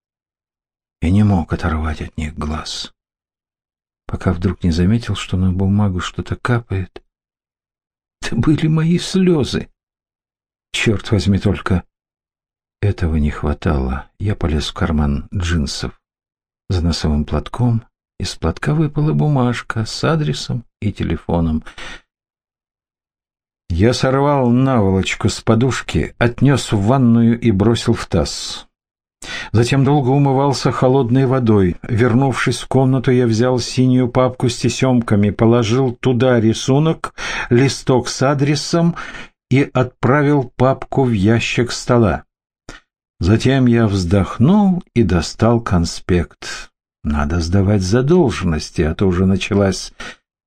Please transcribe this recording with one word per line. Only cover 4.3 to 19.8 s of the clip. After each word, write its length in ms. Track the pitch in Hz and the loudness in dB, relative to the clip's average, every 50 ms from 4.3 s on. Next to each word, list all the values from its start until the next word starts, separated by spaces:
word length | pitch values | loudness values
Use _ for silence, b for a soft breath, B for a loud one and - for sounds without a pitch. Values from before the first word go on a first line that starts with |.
вдруг 320 | 90 85 87 95 85 - - | -2 -2 -2 -4 -4 -2 -2
не 80 | 87 | 0
заметил, 440 | 80 85 90 90 113 117 117 - 98 | 0 2 2 2 0 0 -2 -4 -6
что 200 | - - - - 92 | -8 -6 -6 -4 -2
на 140 | 92 92 | 0 0
бумагу 480 | 90 95 98 95 101 104 104 101 92 87 | 0 0 0 0 0 0 0 0 -2 -4
что-то 380 | 82 - - - - - - - | -6 -8 -8 -10 -8 -8 -8 -6
капает. 680 | - - 123 117 117 - 101 95 90 - _ - - _ _ _ _ _ _ _ _ _ _ _ _ _ _ _ _ _ _ _ _ _ _ _ | -4 -2 -2 -2 -4 -4 -6 -6 -6 -8 _ -18 -20 _ _ _ _ _ _ _ _ _ _ _ _ _ _ _ _ _ _ _ _ _ _ _
Это 140 | - - - - | -10 -6 -4 0
были 300 | - 151 151 139 - 156 | 2 2 2 2 2 0
мои 300 | 160 160 156 165 175 170 | 0 0 0 0 0 0
слезы. 720 | - - - 185 185 180 175 151 117 - - - - - _ _ _ _ _ _ _ _ _ _ _ _ _ _ _ _ _ _ _ _ | -2 -2 -2 0 2 2 2 2 0 -2 -4 -6 -8 -10 _ _ _ _ _ _ _ _ _ _ _ _ _ _ _ _ _ _ _ _
Черт 400 | - - - 120 107 95 - - | -8 -2 0 0 0 -2 -2 -2
возьми, 260 | 110 98 82 95 101 92 | -2 0 2 2 0 2
только 460 | - 104 90 - - - 98 85 - _ _ _ _ _ _ _ _ _ _ _ _ _ _ _ _ _ _ _ | 0 0 -2 -2 -2 -2 -2 -2 -2 _ _ _ _ _ _ _ _ _ _ _ _ _ _ _ _ _ _ _
этого 360 | - 101 - - 90 80 80 78 | -2 -2 -2 -2 -2 -2 0 0
не 120 | 73 76 | 0 -2
хватало. 800 | - - - 76 73 - - 87 78 67 65 65 65 67 - - _ - | -2 -2 -4 -4 -4 -2 -2 -2 -2 -2 -2 -4 -6 -8 -10 -14 _ -8
Я 180 | - 107 104 | -6 -6 -4
полез 340 | - - 76 76 76 - - | -4 -2 -2 -2 -2 -4 -6
в 40 | - | -6
карман 540 | - - 73 78 76 76 71 71 69 - - - | -4 -4 -2 0 0 0 0 -2 -4 -6 -8 -6
джинсов 680 | 98 87 82 85 82 69 64 - - - 62 - _ _ _ _ _ _ _ _ _ _ _ _ _ _ - | -6 -4 -2 -2 -2 -2 -4 -6 -8 -10 -10 -12 _ _ _ _ _ _ _ _ _ _ _ _ _ _ -4
за 120 | 101 87 | -4 -2
носовым 440 | 80 85 78 - - 80 76 73 73 | 0 0 -2 -2 -2 -2 0 -2 -2
платком. 600 | - 78 73 73 - - - 120 123 117 113 - _ _ _ _ _ _ - | -2 -4 -4 -6 -6 -4 -2 0 0 0 -2 -4 _ _ _ _ _ _ -10
Из 160 | 98 - - | -10 -8 -8
платка 380 | - - 165 165 - - 151 151 | -6 -6 -6 -6 -4 -4 -2 0
выпала 400 | 160 156 147 - 151 147 156 151 | 0 0 -2 -2 -2 -2 0 0
бумажка 720 | 143 147 151 147 131 123 123 120 - - - - 113 | 0 0 2 2 2 2 0 -2 -4 -6 -8 -6 -6